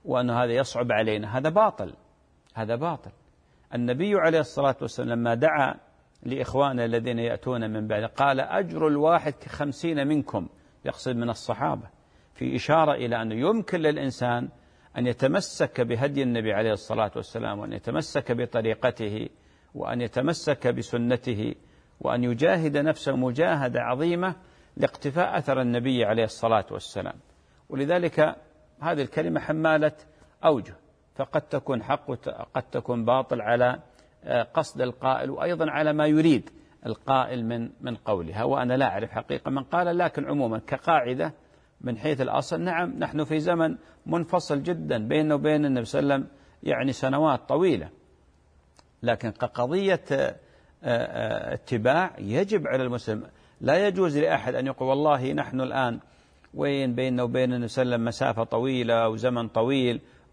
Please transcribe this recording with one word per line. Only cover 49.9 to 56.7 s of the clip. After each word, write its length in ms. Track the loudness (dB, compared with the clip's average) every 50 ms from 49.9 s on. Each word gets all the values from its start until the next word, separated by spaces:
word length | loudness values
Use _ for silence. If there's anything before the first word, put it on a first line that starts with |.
| 2 0 0 -2
آه، 240 | 0 0 0 0 -2 -6 -14 -20 _ -20 _ _ _ _ -2
آه، 720 | 0 0 0 0 -2 -4 -4 -2 -2 -2 -4 -4 -4 -6
اتباع 600 | -8 -4 -4 -2 2 2 4 4 4 2 0 -2 -6
يجب 480 | -6 -2 0 0 0 2 0 0 0 0
على 160 | 0 0 0
المسلم. 400 | 0 -2 -4 -4 -4 -4 -4 -6 -10 -16 -20 -20 _ _ _
لا 260 | 0 2 4 4 4 4
يجوز 300 | 4 2 2 2 4 2
لأحد 380 | 4 4 2 2 0 -2 -2
أن 120 | -2 -2 -4
يقول: 220 | -4 -2 0 0
"والله 440 | 2 4 4 4 4 4 2 0 -2
نحن 280 | -2 -4 -4 -4 -4
الآن 380 | -4 -2 0 0 0 0 -2 -4 -8 _ _ _ _ _ _ _ -20 _ -6
وين 420 | -2 -2 0